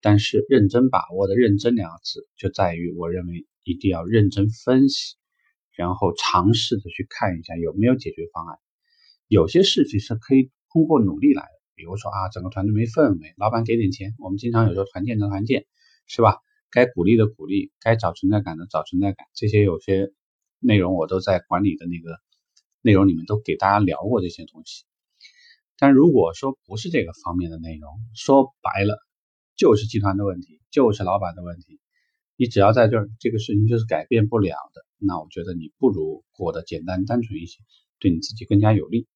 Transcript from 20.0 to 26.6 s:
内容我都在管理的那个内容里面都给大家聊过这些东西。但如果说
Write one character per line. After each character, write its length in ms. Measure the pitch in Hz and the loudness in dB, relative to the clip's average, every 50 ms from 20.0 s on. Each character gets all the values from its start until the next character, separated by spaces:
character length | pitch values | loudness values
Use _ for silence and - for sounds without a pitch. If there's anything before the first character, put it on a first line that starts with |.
| 98 95 _ _ _ _ _ _ _ _ _ _ | -2 -4 _ _ _ _ _ _ _ _ _ _
内 180 | - 123 107 | 0 2 2
容 180 | 101 92 87 95 | 2 2 0 0
我 120 | 87 80 | -2 -2
都 120 | 85 92 92 | -2 -4 -4
在 240 | 90 107 95 87 - _ | 0 0 -2 -2 -2 _
管 160 | 87 90 101 | -4 0 0
理 120 | 98 82 | -2 -2
的 100 | 76 85 | -4 -8
那 120 | 85 87 85 | -8 -8 -8
个 200 | 82 82 82 - _ _ _ _ _ _ _ _ _ _ _ _ | -10 -12 -16 -16 _ _ _ _ _ _ _ _ _ _ _ _
内 100 | _ 117 | _ 4
容 160 | 104 92 98 95 | 6 6 6 4
里 60 | 85 | 2
面 100 | 82 82 | 0 -4
都 160 | - 104 107 | -4 -6 -6
给 160 | - - 80 | -4 -6 -6
大 140 | - 95 98 | 0 2 2
家 80 | 101 104 | 4 4
聊 240 | 104 90 76 67 | 2 2 0 -2
过 180 | 85 104 123 107 | -4 -2 -2 -2
这 80 | 90 87 | -2 -4
些 160 | - - 80 | -8 -12 -18
东 180 | - _ 80 78 | -20 _ -20 -20
西。 180 | - - - _ _ _ _ _ _ _ _ _ - _ _ _ _ - _ _ _ _ - | -20 -20 -20 _ _ _ _ _ _ _ _ _ -20 _ _ _ _ -20 _ _ _ _ 2
但 160 | 143 139 139 | 4 6 8
如 180 | 131 147 175 | 8 6 6
果 220 | 147 117 87 82 - | 6 4 2 2 -2
说 240 | - - 135 131 _ | -6 -8 -8 -8 _